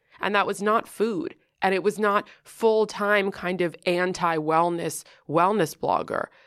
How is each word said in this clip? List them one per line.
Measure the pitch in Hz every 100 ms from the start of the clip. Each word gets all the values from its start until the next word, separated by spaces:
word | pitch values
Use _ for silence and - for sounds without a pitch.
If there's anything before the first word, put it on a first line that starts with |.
| _ -
And | 190
that | 202 190
was | 196
not | 208 220 -
food. | - 220 185 - - _ -
And | 190 190
it |
was | 185 185
not | 214 202 - -
full-time | - - 226 220 214 - 202 208 196
kind | - 180 185
of | 175 - -
anti-wellness, | 175 180 180 175 165 156 160 175 170 165 - - - -
wellness | 151 180 214 160 -
blogger. | - 82 - - - _